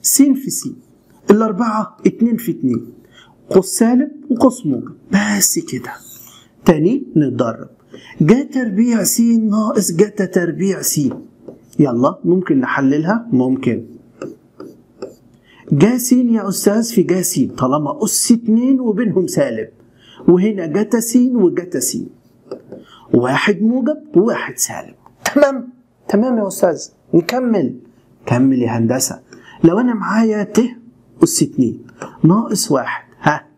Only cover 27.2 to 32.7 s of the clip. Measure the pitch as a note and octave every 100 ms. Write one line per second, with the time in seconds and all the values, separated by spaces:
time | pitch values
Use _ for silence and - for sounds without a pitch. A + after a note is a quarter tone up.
27.2 | E3+ B3 B3 G#3 C3 - - _ _ _
28.2 | - B2 C3+ B2+ A2+ A#2 A2+ C3 - -
29.2 | _ - - - E3 F#3+ B3 A3 F3+ G#3
30.2 | A3+ G#3+ G3+ - B3 - - _ _ -
31.2 | E3+ - D#3 - A#2 - - - - -
32.2 | D#3 G3+ A3+ G#3 -